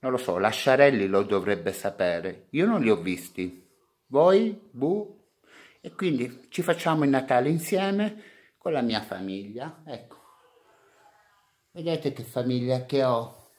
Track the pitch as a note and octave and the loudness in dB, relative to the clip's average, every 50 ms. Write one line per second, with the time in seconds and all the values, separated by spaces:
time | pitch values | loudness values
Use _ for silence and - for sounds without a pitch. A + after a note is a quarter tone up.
0 | - C3 B2+ B2 - - F2+ F2+ F#2+ G#2+ G#2+ - - - - C3+ C#3+ C#3+ C#3 A2+ | -2 -2 -2 -2 0 -2 -2 2 2 0 0 2 2 4 6 8 8 6 6 4
1 | G2 G2 F#2+ G2 G2+ G2+ G2+ G2 F2 G2 G2+ G2 - G2 F#2+ - - G2+ - - | 0 2 2 2 2 2 0 0 2 0 -2 -2 -2 -6 -6 -4 -6 -6 -4 -2
2 | F#2+ F2+ F2 E2+ E2 F#2+ F2 - - _ - C#3+ E3+ A3 A#3 G3 C3 A2+ G#2+ F#2+ | -2 0 0 -2 -4 -6 -10 -10 -16 _ -2 0 0 2 2 2 4 4 2 2
3 | E2 F#2 F2+ E2+ - - - - F2+ F2+ F2+ - - _ _ _ _ _ _ _ | 2 -4 -6 -6 -8 -14 -8 -8 -8 -8 -8 -12 -20 _ _ _ _ _ _ _
4 | _ _ B2 C#3 D#3 F3+ F#3+ G3+ A3+ A3+ G#3 - - - _ A#2+ C3 D#3 F#3 G#3+ | _ _ 2 4 6 6 6 4 4 2 -4 -6 -14 -20 _ -4 -2 0 0 -2
5 | G#3 - - _ _ _ _ _ _ _ - - - - _ _ _ F3+ - - | -4 -8 -14 _ _ _ _ _ _ _ -20 -20 -20 -20 _ _ _ -18 -10 -4
6 | G3 F3+ D3+ B2 A#2+ B2+ - - - _ - - F3 F#3 F3 E3+ - E3+ D#3+ D#3 | -2 -2 0 0 -2 -4 -8 -16 -20 _ -8 -6 -2 -2 -2 0 0 0 2 2
7 | D3 C#3 C3+ C3+ B2+ - C3+ B2 B2 C#3+ D#3+ E3+ E3 - - F#3 F#3+ G3 G3 G3+ | 2 2 2 2 2 4 2 4 4 2 0 0 -2 -2 -2 0 0 0 0 0
8 | G#3 G#3+ G#3+ - - - - _ _ _ _ _ _ F#3 D#3+ C#3 B2 A#2 A2 G#2+ | -2 -2 -4 -8 -20 -20 -20 _ _ _ _ _ _ -4 -2 0 0 0 -2 -2
9 | G#2 - F#2+ F#2+ F#2+ F#2+ F#2+ G2 G2+ G2+ G#2+ A#2 C3 D#3+ D#3+ - - D#3 C3+ A#2 | -4 -6 -10 -8 -8 -8 -8 -8 -10 -10 -12 -12 -12 -12 -14 -18 -16 -14 -14 -14
10 | - - - - _ _ _ _ _ _ _ _ _ _ _ _ _ _ _ _ | -14 -18 -20 -20 _ _ _ _ _ _ _ _ _ _ _ _ _ _ _ _
11 | _ - _ _ _ _ _ _ _ _ _ _ _ _ _ F3 E3 E3+ E3 D#3+ | _ -20 _ _ _ _ _ _ _ _ _ _ _ _ _ -8 -4 -4 -4 -2
12 | D#3 C#3+ C#3 - - - - B2+ B2 B2 B2+ B2 B2 B2 B2+ B2+ B2+ - - C#3 | -2 -4 -6 -6 -12 -8 -6 -4 -2 0 0 0 0 0 -2 -2 -2 -2 0 2
13 | C3 B2+ B2 A#2 A#2 A2+ - - - - _ | 2 4 2 0 -2 -6 -14 -20 -20 -20 _